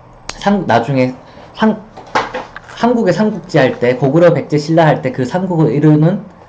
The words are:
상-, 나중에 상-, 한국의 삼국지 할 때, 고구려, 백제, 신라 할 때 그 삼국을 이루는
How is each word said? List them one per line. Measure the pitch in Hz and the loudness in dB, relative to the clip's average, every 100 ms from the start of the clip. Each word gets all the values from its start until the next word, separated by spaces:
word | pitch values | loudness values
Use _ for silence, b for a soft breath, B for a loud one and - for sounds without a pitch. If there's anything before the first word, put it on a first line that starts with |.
| - - - | -20 -20 -18
상-, | - 202 202 127 | -6 -2 -2 0
나중에 | 117 127 135 127 127 B B B | 0 0 -2 -2 -4 B B B
상-, | - 220 - - - - - - - - - - - | -2 -2 -2 -10 -20 -6 -6 -6 -12 -14 -20 -20 -2
한국의 | 233 240 190 | 0 2 0
삼국지 | 165 214 175 - 151 | 2 0 -2 -2 0
할 | 127 - | 0 0
때, | 120 | -2
고구려, | 127 139 160 170 | 0 0 4 4
백제, | 147 - 147 | 2 -2 -4
신라 | 156 160 156 | 0 2 2
할 | - | 2
때 | 127 | -4
그 | 127 | -4
삼국을 | 127 180 185 165 135 | -4 -4 -2 0 2
이루는 | 135 156 151 160 196 - - | 2 4 4 2 0 -8 -20